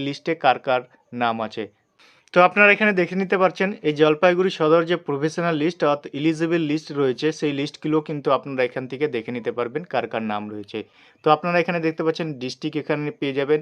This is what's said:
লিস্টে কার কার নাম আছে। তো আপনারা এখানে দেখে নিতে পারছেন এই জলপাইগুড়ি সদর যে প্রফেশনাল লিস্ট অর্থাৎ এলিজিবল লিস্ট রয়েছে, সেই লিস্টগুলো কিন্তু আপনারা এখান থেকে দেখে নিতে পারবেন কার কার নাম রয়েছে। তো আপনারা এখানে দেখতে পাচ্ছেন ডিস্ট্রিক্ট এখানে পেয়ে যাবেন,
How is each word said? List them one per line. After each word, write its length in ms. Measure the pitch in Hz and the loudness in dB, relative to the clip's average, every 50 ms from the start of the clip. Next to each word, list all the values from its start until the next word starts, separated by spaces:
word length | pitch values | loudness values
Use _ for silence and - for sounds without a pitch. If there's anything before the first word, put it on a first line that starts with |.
| 139 | -4
লিস্টে 280 | 139 139 - - 170 165 160 - | -4 -8 -8 -4 -6 -6 0 2
কার 140 | 135 123 120 - | 2 2 2 0
কার 160 | 135 127 123 123 - _ _ _ _ 123 120 | -2 -2 -2 -2 -6 _ _ _ _ -6 -4
নাম 160 | 123 117 113 113 110 107 | -2 -2 -2 -2 -6 -8
আছে। 180 | - 117 104 101 _ _ _ _ _ _ _ _ _ _ _ _ - | -8 -10 -10 -12 _ _ _ _ _ _ _ _ _ _ _ _ 4
তো 60 | 180 180 175 | 6 6 6
আপনারা 220 | 180 208 208 202 202 | 6 6 6 6 6
এখানে 160 | 208 214 208 196 180 | 6 4 2 2 2
দেখে 160 | 175 175 180 190 | 0 0 0 -4
নিতে 160 | 196 180 202 185 | -2 0 2 2
পারছেন 280 | 185 175 - - 190 196 208 - - 151 | 2 2 2 0 -2 -4 -4 -2 -2 -2
এই 60 | 151 143 | 2 4
জলপাইগুড়ি 500 | 156 156 156 151 185 180 175 175 185 190 - - | 4 4 4 4 4 4 4 4 2 0 0 2
সদর 220 | 160 151 160 170 165 165 | 4 4 6 4 4 2
যে 60 | 175 165 - - | -2 -2 -2 -4
প্রফেশনাল 480 | 143 139 147 160 156 180 170 170 165 147 147 | -4 -2 -2 -2 -2 -2 -2 0 0 0 0
লিস্ট 160 | 175 175 - 165 | -2 0 0 2
অর্থাৎ 200 | 147 147 143 - - - 139 | 2 2 0 -4 -10 -8 -2
এলিজিবল 440 | 151 160 160 151 165 160 170 170 160 143 | 0 0 0 0 0 0 0 0 0 0
লিস্ট 160 | 147 156 - - 147 143 | -2 -4 -4 -6 -4 0
রয়েছে, 280 | 139 131 123 113 151 156 156 - | 0 0 0 0 -2 -4 -2 -2
সেই 140 | 160 147 143 139 | -4 -4 -2 -2
লিস্টগুলো 380 | 147 151 - - - 156 151 156 151 - | -4 -6 -8 -8 -4 -2 0 0 -2 -2
কিন্তু 200 | 156 147 135 151 135 127 | -8 -4 0 0 0 0
আপনারা 240 | - 143 135 127 127 123 | 0 -4 -2 -2 -2 -2
এখান 140 | - 131 131 123 | -2 -6 -8 -8
থেকে 140 | 139 127 151 151 123 | -6 -4 -4 -2 -2
দেখে 160 | 113 107 - 123 123 | -4 -6 -6 -8 -6
নিতে 140 | 110 120 113 120 | -6 -6 -4 -4
পারবেন 240 | 117 117 123 156 180 - | -6 -6 -6 -10 -10 -4
কার 140 | - 120 113 110 | -4 -4 -4 -2
কার 120 | - 113 110 107 107 | -6 -6 -4 -4 -6
নাম 100 | 104 104 104 104 | -6 -6 -8 -12
রয়েছে। 260 | 104 101 - - 107 104 _ _ _ - - _ _ - | -12 -14 -10 -10 -10 -10 _ _ _ -20 -20 _ _ 2
তো 40 | 156 151 | 2 2
আপনারা 220 | 151 - 175 175 175 170 | 2 2 0 0 0 0
এখানে 160 | - 175 170 160 | 0 -2 -2 -2
দেখতে 160 | 160 160 - 160 | -2 -2 0 -2
পাচ্ছেন 220 | 160 160 - 170 156 143 123 | -2 -2 -2 -4 -6 -6 -8
ডিস্ট্রিক্ট 360 | 127 127 - - - 151 147 151 | -8 -10 -10 -8 -8 -6 -6 -6
এখানে 300 | 147 - 156 147 147 147 147 - | -4 -4 -4 -4 -2 -6 -6 -6
পেয়ে 180 | 147 139 131 135 | -6 -4 -2 -2
যাবেন, 200 | 139 135 151 151 | 0 0 0 0